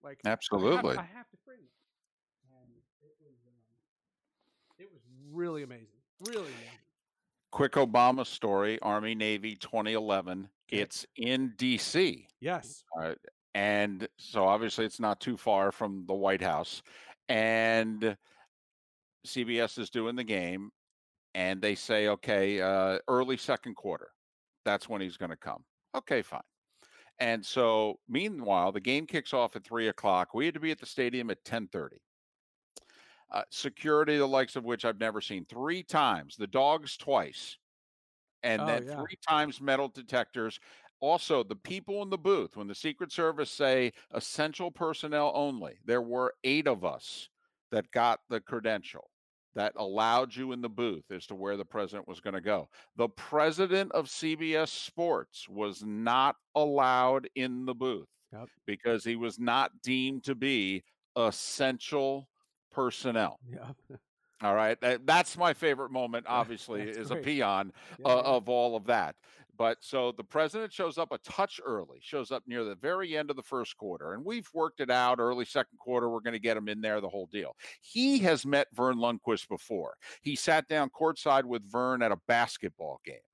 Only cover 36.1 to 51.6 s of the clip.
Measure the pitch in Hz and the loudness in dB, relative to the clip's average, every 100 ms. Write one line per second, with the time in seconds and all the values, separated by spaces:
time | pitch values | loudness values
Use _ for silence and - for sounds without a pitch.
36.1 | 92 71 - 101 131 139 156 143 - - | 2 -4 -10 -2 2 4 2 -2 -10 0
37.1 | 131 78 - - - _ _ _ _ _ | 2 0 -8 -14 -16 _ _ _ _ _
38.1 | _ _ _ 120 110 147 117 123 147 151 | _ _ _ 0 0 2 -2 -2 -10 -10
39.1 | - - 156 151 120 139 135 139 123 120 | -8 0 0 0 -4 0 2 0 -6 -2
40.1 | 127 113 127 113 - - - - _ 139 | -2 0 -2 -6 -6 -20 -20 -20 _ 0
41.1 | 170 - 147 104 104 - 190 180 202 202 | 0 2 0 0 -6 -8 -10 -6 -6 -4
42.1 | 190 180 190 90 - 101 101 156 147 175 | -2 2 2 0 -8 -10 -6 -6 -6 -8
43.1 | - 160 151 143 - 139 131 123 - - | 0 0 0 -4 0 4 4 2 -2 -8
44.1 | 117 - - 156 151 175 - 165 151 156 | -8 -8 -4 -4 -2 -8 -4 -4 -4 -2
45.1 | 147 147 - 143 127 73 - - 120 117 | 0 2 2 -2 -4 -10 -12 0 0 2
46.1 | 123 127 - 131 143 147 110 87 64 - | 0 -2 0 0 2 2 2 0 -4 -10
47.1 | - - _ _ _ _ 113 - 123 117 | -14 -16 _ _ _ _ -4 0 2 4
48.1 | 110 _ 113 - 120 110 107 - - - | 2 _ -8 -6 -4 -2 -4 -6 -18 -20
49.1 | _ _ _ _ - 104 - 101 101 113 | _ _ _ _ -4 -4 -2 -2 2 4
50.1 | 120 131 113 131 123 120 107 120 87 - | 4 2 -4 -8 -6 -6 -2 -2 -2 -10
51.1 | 92 - 98 98 101 | -14 -12 -8 -4 -4